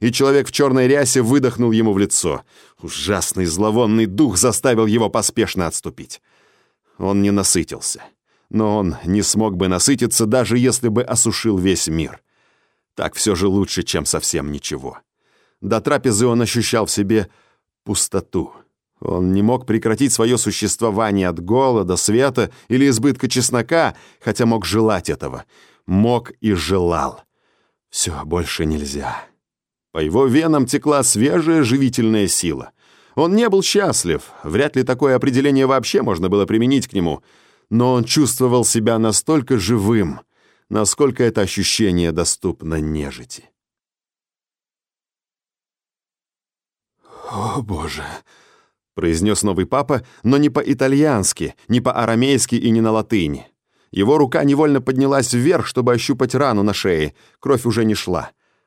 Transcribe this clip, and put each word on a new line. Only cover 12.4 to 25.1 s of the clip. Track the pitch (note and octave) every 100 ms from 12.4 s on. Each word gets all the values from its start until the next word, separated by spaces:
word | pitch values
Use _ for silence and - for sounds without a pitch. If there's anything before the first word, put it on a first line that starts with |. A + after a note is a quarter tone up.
| _ _ _ _ _
Так | - D#2+
всё | - G#2+
же | F2 G2
лучше, | G2+ F#2 -
чем | - E2
совсем | D2 D#2+ - D2+ C#2+
ничего. | C#2+ - C#2 C2+ - _ _ _ _ _ _
До | G2+ A2+
трапезы | C#3 C#3+ C3 G2+ B2
он | A#2
ощущал | A2 A#2+ G#2 A#2
в | G2
себе | - G2 A2 F2+ _ _ _ _ _
пустоту. | - G2 - G2 - F#2 - - _ _ _ -
Он | - F2+ F#2
не | G2
мог | G#2+ B2 B2
прекратить | A2 A2+ G#2+ C3+
своё | - A2+ B2
существование | G#2+ - G#2 - A2+ G2+ A2 G2+ F2+
от | E2+
голода, | E2+ B2 C3+ A#2 F2+ F2+
света | - A2+ C#3 B2 G2+ - -
или | B2 C#3
избытка | A2+ C#3 - B2
чеснока, | B2+ A#2+ B2 A#2 E3 C3 - - _
хотя | - - A#2
мог | A2+
желать | E2+ G#2+ A2 F#2+
этого. | -